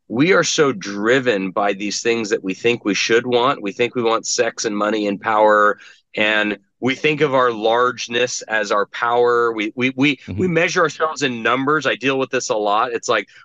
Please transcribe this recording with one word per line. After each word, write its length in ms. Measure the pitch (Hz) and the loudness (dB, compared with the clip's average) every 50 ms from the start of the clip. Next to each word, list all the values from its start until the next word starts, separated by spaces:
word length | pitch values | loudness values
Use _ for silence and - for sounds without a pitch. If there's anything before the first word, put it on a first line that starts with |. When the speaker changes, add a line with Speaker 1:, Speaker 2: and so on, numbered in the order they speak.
| _ - | _ -6
Speaker 1:
we 260 | 107 120 147 180 190 | -2 2 2 4 4
are 100 | 180 160 | 4 2
so 280 | - - - 151 135 | 2 2 2 2 2
driven 800 | 123 98 85 101 101 101 104 113 127 135 127 123 110 98 95 95 | 0 -2 -6 -8 -6 -2 0 2 2 2 2 2 0 0 -2 -4
by 220 | 90 107 101 104 101 | -2 -2 0 0 -2
these 280 | 95 104 104 95 - | -2 -4 -6 -6 -4
things 300 | - 120 117 113 113 101 | -2 -2 0 -2 -2 -2
that 120 | 113 110 - | -2 -2 -2
we 120 | 95 92 | -4 -6
think 280 | - - 117 120 117 - | -2 0 0 0 0 0
we 120 | 107 95 | -2 -2
should 320 | - - - 113 117 120 123 | 0 0 2 2 2 2 2
want. 340 | 123 120 120 135 139 - | 2 2 2 2 0 -2
We 100 | - 101 | -4 -6
think 220 | 95 - 123 117 - | -4 -2 -2 -2 -2
we 80 | 127 | -2
want 240 | 117 113 113 110 - | 0 0 0 0 -2
sex 400 | - - - 120 117 - - - | -2 -2 -2 -2 -2 -4 -4 -4
and 100 | 113 104 | -4 -2
money 300 | 104 104 107 110 110 104 | -2 0 0 0 0 0
and 160 | 101 101 101 | -2 -2 -2
power. 560 | 104 110 110 107 107 107 107 107 104 104 101 - - - - _ _ _ - | -2 0 2 4 4 6 6 6 4 4 2 0 -6 -20 -20 _ _ _ -4
And 420 | 110 107 107 110 107 104 104 101 - _ _ _ _ | -2 0 2 2 0 0 -2 -4 -6 _ _ _ _
we 140 | 113 127 131 | -4 -2 -2
think 240 | 131 - 151 156 143 | 0 0 -2 0 0
of 120 | 151 143 131 | 0 2 2
our 180 | 131 127 123 | 2 2 0
largeness 880 | 117 107 107 110 113 120 123 123 123 113 - - 117 120 123 123 - - - | 0 0 0 0 2 2 2 0 0 -4 -8 -4 -2 -2 -2 -2 -2 -6 -6
as 280 | 110 110 110 107 101 | -4 -4 -2 -2 0
our 140 | 107 104 101 - | 0 0 -2 -2
power. 640 | - - 120 120 120 123 120 120 120 120 120 117 | -4 -4 -2 0 2 4 4 4 4 2 2 0
We, 220 | 117 110 104 110 - | -2 -2 -4 -6 -4
we, 160 | 123 123 131 131 | -2 -2 -2 0
we, 200 | 131 135 151 135 - | 0 0 0 0 -2
Speaker 2:
Mm-hmm. 200 | - - 98 98 | -6 -8 -4 -2
Speaker 1:
we 100 | 185 185 | -2 0
measure 340 | 165 160 170 185 165 185 | 2 2 0 0 2 0
ourselves 420 | 170 151 - - 165 156 156 - 147 | 0 0 0 -2 -4 -4 -2 -2 -4
in 180 | 131 123 117 113 | -4 -2 -2 0
numbers. 420 | 117 120 131 135 139 151 156 135 | 0 0 0 0 0 0 0 0
I 100 | 131 110 | -2 -2
deal 220 | 107 120 135 135 135 | -2 -2 -2 -2 -2
with 100 | 131 - | -2 -2
this 200 | - 127 - - | -2 -4 -2 -2
a 60 | 120 | -2
lot. 380 | 107 104 104 101 107 120 127 117 | 0 0 2 2 2 0 0 -2
It's 160 | 110 - - | -4 -2 -2
like 180 | 117 107 104 - - - - | -2 -2 -2 -4 -10 -20 -18